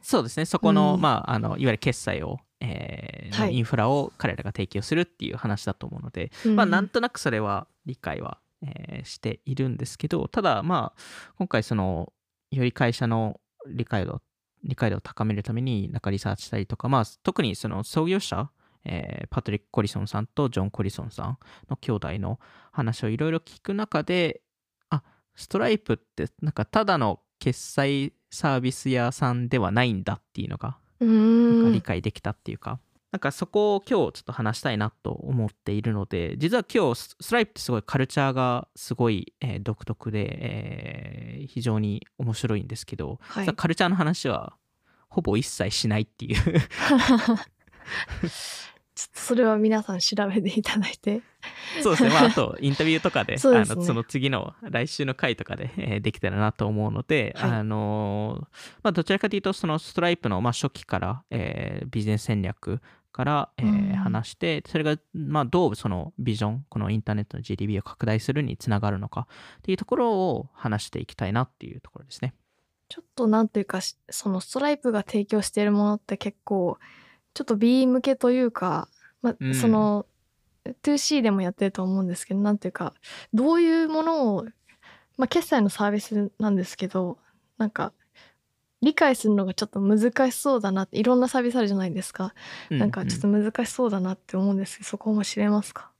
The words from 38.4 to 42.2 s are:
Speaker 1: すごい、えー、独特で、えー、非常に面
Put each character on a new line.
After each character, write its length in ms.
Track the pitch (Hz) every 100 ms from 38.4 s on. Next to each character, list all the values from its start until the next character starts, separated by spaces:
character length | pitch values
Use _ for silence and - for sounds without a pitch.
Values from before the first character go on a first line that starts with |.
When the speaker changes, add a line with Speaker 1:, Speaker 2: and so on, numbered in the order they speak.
| 127 123 - -
Speaker 1:
す 180 | -
ご 160 | 120 120
い、 240 | 101 - _
え 160 | 131 98
ー、 60 |
独 220 | 98 107
特 280 | - 107 -
で、 260 | 107 104 -
え 960 | - 107 104 - - - - - 113 123
ー、 40 | 143
非 120 | 123
常 200 | 117 107
に 260 | 104 101 -
面 160 | _